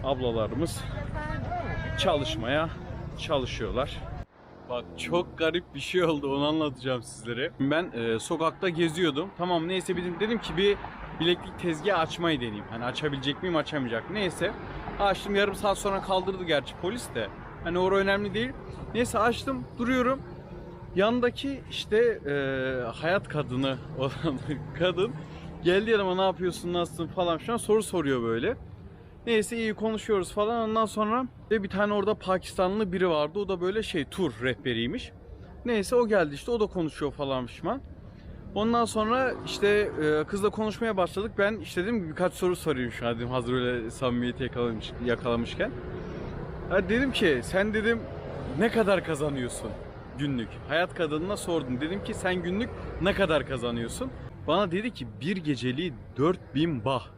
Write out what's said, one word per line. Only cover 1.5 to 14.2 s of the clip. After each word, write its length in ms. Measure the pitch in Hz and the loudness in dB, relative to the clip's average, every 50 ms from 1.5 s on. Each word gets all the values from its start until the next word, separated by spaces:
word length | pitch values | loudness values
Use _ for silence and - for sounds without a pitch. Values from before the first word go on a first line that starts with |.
| 359 359 - 240 - - - - - - | -4 -4 -4 -4 -4 -4 -4 -4 -2 2
çalışmaya 720 | - 196 165 147 139 - 160 - 117 120 139 151 160 165 - - - - - - - - - - | 2 4 4 4 2 0 -2 -2 0 0 0 0 0 0 -4 -8 -10 -10 -10 -8 -8 -10 -10 -8
çalışıyorlar. 800 | - - 160 139 127 120 - - 120 98 95 120 135 147 - - - - - - - _ _ - - - - - - - | -4 0 0 0 0 -2 -4 -4 -4 -2 0 -2 -2 -2 -4 -8 -8 -8 -8 -10 -10 _ _ -20 -20 -20 -20 -20 -10 -6
Bak 160 | 123 120 120 - 85 - | -6 -6 -6 -8 -10 -8
çok 400 | - - 165 175 180 - - - | -4 0 2 2 0 0 -2 0
garip 260 | 165 160 160 175 170 - - | 0 2 2 0 -4 -4 -10
bir 40 | 143 | -8
şey 240 | 131 - - 180 175 | -8 0 2 4 4
oldu, 320 | 160 156 143 139 139 135 | 4 4 2 2 0 2
onu 120 | 139 143 147 | 2 2 2
anlatacağım 560 | 156 160 156 147 127 127 120 131 131 123 113 | 4 2 2 0 -2 -4 -2 -2 -2 -2 -2
sizlere. 480 | - - - 113 117 120 117 135 170 - - | -8 -14 -10 -6 -4 -2 -2 -2 -4 -2 0
Ben, 320 | 135 139 147 160 180 - | 2 2 4 2 2 0
e, 280 | - 120 117 117 113 110 | -4 -2 0 2 2 0
sokakta 500 | - - 175 151 160 160 - - 196 185 | 0 -2 0 2 2 0 0 2 -2 0
geziyordum. 600 | 170 156 175 165 151 175 185 160 139 139 170 196 - - | 2 2 2 2 4 2 2 2 2 0 -4 -4 -4 -4
Tamam 300 | 170 180 180 165 160 170 | 0 2 2 2 2 0
neyse 300 | 185 185 175 - 185 170 | -2 -2 0 0 -2 -2
dedim, 180 | 180 180 175 165 | -2 -4 -2 0
dedim 180 | 196 214 240 214 | 0 0 0 0
ki 200 | - - 165 160 | -2 -2 0 4
bir 200 | 196 202 202 196 - - - - - - - - | 4 4 4 2 -2 -10 -10 -10 -12 -12 -4 0
bileklik 400 | 160 170 180 175 - - - - | 4 4 4 2 0 -12 -10 -4
tezgahı 380 | - 175 160 151 147 202 190 170 | -2 -2 -2 0 2 2 4 4
açmayı 440 | 160 156 - - 170 170 160 135 | 2 0 0 0 2 2 2 2
deneyeyim. 240 | 123 117 104 104 95 - | 0 -4 -4 -6 -8 -8
Hani 160 | 110 113 120 | -8 -4 -4
açabilecek 580 | 123 127 - 151 151 143 135 127 139 143 - - | -2 -2 0 -2 -2 -2 0 -2 -2 -2 0 -2
miyim, 120 | 185 170 | 0 2
açamayacak 540 | 156 143 - - 147 131 120 113 113 107 - | 2 0 0 -2 -2 -2 0 -2 -2 -4 -4
mıyım? 120 | 175 214 | -2 0